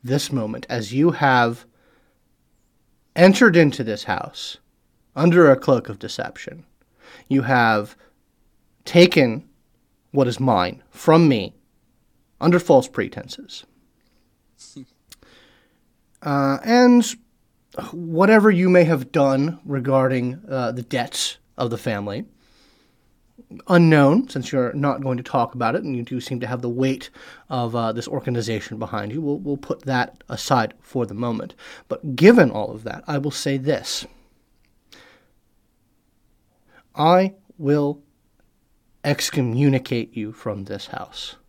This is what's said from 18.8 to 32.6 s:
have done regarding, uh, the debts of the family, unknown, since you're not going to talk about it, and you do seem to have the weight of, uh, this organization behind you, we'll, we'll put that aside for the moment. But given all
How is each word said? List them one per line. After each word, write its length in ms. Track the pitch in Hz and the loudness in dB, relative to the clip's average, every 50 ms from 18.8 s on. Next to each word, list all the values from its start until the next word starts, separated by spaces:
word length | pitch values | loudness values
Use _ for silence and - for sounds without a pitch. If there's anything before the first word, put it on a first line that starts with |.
| 170 | 6
have 260 | 156 165 143 131 - | 4 2 -2 -2 -4
done 480 | _ 165 143 139 135 135 139 160 170 - _ | _ 2 2 2 2 0 -2 -2 -4 -8 _
regarding, 720 | - 143 135 120 135 135 135 131 131 131 127 120 123 127 160 208 - | -8 -8 -6 -2 0 0 2 2 2 0 -2 -4 -4 -8 -10 -12 -10
uh, 200 | 139 131 123 117 | -8 -6 -6 -6
the 120 | 117 123 | -6 -8
debts 560 | 120 _ - 127 120 120 - - - - - _ _ _ _ - | -10 _ -6 -6 -6 -6 -8 -8 -8 -8 -8 _ _ _ _ -6
of 120 | 127 120 | -6 -6
the 80 | 117 113 | -6 -6
family, 480 | - 127 113 101 101 104 101 117 214 - _ _ _ _ _ _ _ _ _ _ _ _ _ _ _ _ _ _ _ _ _ _ - _ - - - - | -6 -6 -6 -6 -6 -8 -10 -10 -12 -14 _ _ _ _ _ _ _ _ _ _ _ _ _ _ _ _ _ _ _ _ _ _ -20 _ -20 -20 -4 2
unknown, 580 | 185 175 170 165 156 151 143 135 151 220 269 - | 4 4 6 6 6 6 6 4 4 2 0 -2
since 240 | - 139 123 - | -6 -10 -10 -6
you're 220 | - 135 127 120 - | -4 -2 -2 -2 -4
not 260 | 151 139 143 143 - | -4 -2 -4 -4 -4
going 160 | 143 131 127 | -4 -6 -6
to 80 | 120 127 | -6 -8
talk 320 | - - 135 120 - - | -6 -4 -4 -4 -2 -4
about 200 | 127 120 113 117 | -6 -4 -4 -4
it, 80 | 170 - | -4 -6
and 120 | 156 135 | -6 -8
you 80 | 123 120 | -8 -8
do 160 | 120 131 127 | -8 -10 -10
seem 180 | 123 - 135 120 | -8 -8 -10 -8
to 40 | 120 | -8
have 160 | 117 127 123 | -8 -8 -8
the 60 | 120 120 | -6 -8
weight 420 | 120 123 131 135 135 127 - - _ - - - - - _ _ | -4 -2 -2 -2 -2 -4 -8 -18 _ -20 -20 -20 -20 -20 _ _
of, 240 | 156 127 120 117 113 | -6 -6 -6 -4 -4
uh, 200 | 120 117 113 110 | -4 -4 -4 -6
this 120 | 117 113 - | -6 -8 -8
organization 680 | - 139 127 - 123 120 113 110 113 107 - - 117 107 | -8 -8 -6 -6 -6 -4 -4 -4 -6 -8 -8 -10 -12 -12
behind 360 | 113 - - 110 101 104 117 | -10 -10 -8 -10 -10 -8 -10
you, 80 | 151 | -8
we'll, 160 | 160 143 143 147 | -6 -6 -6 -6
we'll 180 | 196 147 143 | -6 -8 -8
put 280 | 139 - - 165 - - | -8 -6 -10 -10 -10 -6
that 380 | 135 131 123 123 - - _ _ _ | -6 -4 -4 -4 -4 -8 _ _ _
aside 460 | 120 117 - - 143 123 110 107 - _ | -14 -12 -4 -2 0 0 0 -4 -8 _
for 240 | _ _ - 131 120 | _ _ -8 -6 -6
the 80 | 104 101 | -6 -6
moment. 420 | 104 120 120 113 110 - - - _ - - - - _ _ | -8 -8 -6 -6 -8 -10 -12 -16 _ -20 -20 -20 -20 _ _
But 300 | - - - 156 131 123 | -10 -10 -8 -10 -4 6
given 340 | 156 196 233 240 170 127 | 6 8 8 8 6 4
all 200 | 104 107 | 2 -4